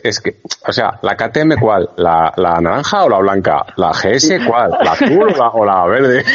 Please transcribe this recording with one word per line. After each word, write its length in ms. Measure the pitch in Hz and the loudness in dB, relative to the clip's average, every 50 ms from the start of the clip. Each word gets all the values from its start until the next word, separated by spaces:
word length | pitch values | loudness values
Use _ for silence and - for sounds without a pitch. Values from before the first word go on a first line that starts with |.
| - | -6
es 180 | - - - | -6 -4 -4
que, 160 | - 90 - _ - - - - - | -6 -8 -10 _ -12 -14 -14 -10 -6
o 60 | - | -6
sea, 260 | 101 - 113 - - - | -4 -2 -2 -4 -4 -4
¿la 140 | - 104 101 - | -4 -6 -4 -4
K 140 | 113 113 117 | -4 -4 -2
T 80 | 151 | 0
M 160 | 156 156 156 113 | 0 0 2 2
cuál? 320 | 110 110 107 95 85 - - - | 2 2 2 0 0 -2 -2 -2
¿La, 340 | 87 87 82 82 82 80 - - | 0 2 2 2 0 0 0 0
la 240 | 92 85 85 85 | 0 0 0 0
naranja 420 | 85 85 98 131 147 - - 202 185 | 0 0 -2 -2 -4 -2 0 0 2
o 60 | 143 | 2
la 80 | 110 95 | 2 2
blanca? 480 | 98 98 98 98 90 - 78 71 - - - | 2 2 0 0 0 0 0 -2 -2 -6 -4
¿La 160 | - 92 80 | -2 -2 -2
G 200 | 78 - - 95 | -2 -2 -2 0
S 280 | 110 135 - 156 185 180 240 240 | 0 0 0 0 0 0 -2 0
cuál? 240 | 117 120 117 - - - | 0 0 0 0 0 0
¿La 120 | 269 - - | 0 0 0
azul 280 | - 277 247 147 190 | 0 0 2 2 2
o 160 | 220 220 185 139 | 2 2 2 2
la, 120 | 120 117 | 0 0
o 160 | 110 117 107 | 2 2 2
la 200 | 101 95 95 87 | 2 2 2 2
verde? 380 | 87 104 131 139 127 123 135 139 139 147 | 2 2 2 2 2 2 0 0 0 0